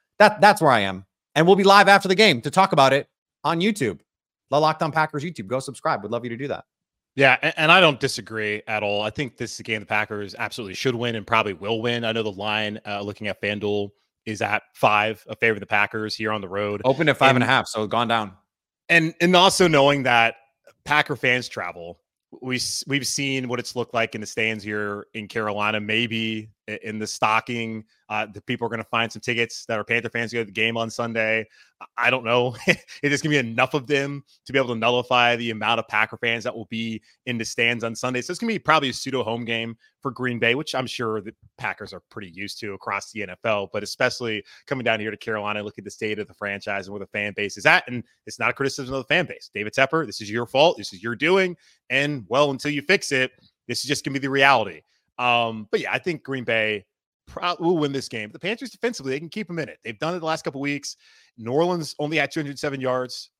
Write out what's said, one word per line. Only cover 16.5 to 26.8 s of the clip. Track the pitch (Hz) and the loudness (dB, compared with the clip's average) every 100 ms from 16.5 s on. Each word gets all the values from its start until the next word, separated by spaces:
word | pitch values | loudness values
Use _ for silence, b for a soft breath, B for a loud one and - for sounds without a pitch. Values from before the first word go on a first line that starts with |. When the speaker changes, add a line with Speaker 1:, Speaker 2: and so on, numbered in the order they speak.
| 98 104 104 | -4 -2 0
Speaker 1:
Opened | 127 135 160 | 2 2 2
at | 131 | 6
five | 135 | 6
and | 127 | 6
a | 117 | 4
half, | 131 | 2
Speaker 2:
And | 107 | 2
Speaker 1:
so | 110 107 | -2 -2
gone | 113 117 | 0 2
down. | 113 104 95 _ _ _ _ - | 0 -2 -10 _ _ _ _ 2
Speaker 2:
And, | 170 160 - | 4 4 2
and | 175 | 4
also | 180 190 - 180 | 8 8 6 6
knowing | 151 139 143 | 8 6 4
that | 127 120 117 - _ _ _ _ | 4 6 4 0 _ _ _ _
Packer | - 147 147 131 | 0 0 0 0
fans | 131 123 117 | 0 0 -2
travel, | - 90 87 85 - _ _ _ - | -8 -10 -10 -14 -16 _ _ _ -14
we | 131 127 | -6 -4
s-, | - - - | -4 -6 -4
we've | 139 123 | -4 -2
seen | - 139 135 127 | -4 -4 -4 -4
what | 120 | -4
it's | 117 | -6
looked | 123 120 | -6 -4
like | 120 113 | -2 -2
in | 110 | -4
the | 107 | -8
stands | - 110 110 | -2 -2 -2
here | 101 104 104 101 - | -6 -6 -4 -6 -10
in | 113 104 | -12 -8
Carolina, | 117 107 101 104 107 | -6 -4 -2 -2 -2
maybe | 104 110 117 113 110 110 107 _ - | -2 -2 0 -2 -4 -6 -10 _ -12
i-, | 107 | -12